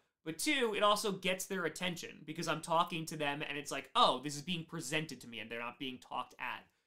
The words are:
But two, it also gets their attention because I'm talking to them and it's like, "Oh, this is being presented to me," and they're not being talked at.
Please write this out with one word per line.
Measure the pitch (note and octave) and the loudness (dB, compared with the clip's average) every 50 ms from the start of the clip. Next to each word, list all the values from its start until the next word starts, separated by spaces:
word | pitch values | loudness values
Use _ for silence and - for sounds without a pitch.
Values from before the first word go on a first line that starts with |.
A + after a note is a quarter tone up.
| _ _ _ _ - | _ _ _ _ -8
But | D#3+ D#3+ E3 | -8 -4 -2
two, | - D4+ D4+ C#4 B3 A3+ G#3 | 2 2 4 4 4 2 4
it | - G#3 | 6 6
also | G#3 G#3+ G#3 A3 G#3+ | 6 6 6 4 0
gets | G3 F#3+ - F3+ F#3+ F#3 - | -2 0 0 0 0 0 -2
their | - G3 F#3 F3 | -2 -2 0 0
attention | D#3 D#3+ - F3+ F#3 F3 - - - - - - | -2 -2 -2 -4 -4 -4 -4 -8 -10 -12 -12 -10
because | D3+ D#3 - E3+ D#3+ | -8 -6 -4 -2 0
I'm | D#3 D#3 | 0 -2
talking | D#3+ - E3+ D#3+ F3 - F3 E3 D#3+ D#3 | 0 4 4 4 4 4 0 -4 -4 -4
to | E3 D3+ | -4 -2
them | D3 C#3+ C#3+ D3 | 0 0 0 -2
and | D3+ - C#3 D3 | -4 -4 -6 -6
it's | C#3 - | -6 -4
like, | D3+ C3+ B2+ - - | -6 -6 -6 0 4
"Oh, | A#3 B3 F3+ C3+ B2+ | 6 6 6 6 4
this | C3 D3 C#3+ C#3+ | 0 -4 -6 -4
is | C#3+ | -4
being | - F#3 E3+ D#3+ | -2 -4 -4 -4
presented | - - E3 - B2 D#3 D#3 D#3+ D#3 C3+ B2 | -6 -8 -8 -4 -2 0 0 0 -2 -6 -10
to | A#2+ A#2+ | -12 -10
me," | A#2 A2 | -10 -10
and | G#2+ A2 | -8 -6
they're | A#2 A#2 | -6 -6
not | A#2+ A#2+ B2 - | -6 -6 -6 -6
being | C#3 C3 B2+ B2 | -8 -8 -8 -10
talked | - - C#3 B2+ B2 - - - | -10 -6 -4 -4 -4 -6 -8 -8
at. | B2+ B2 A2 G2+ F#2 _ _ _ _ | -6 -6 -6 -8 -10 _ _ _ _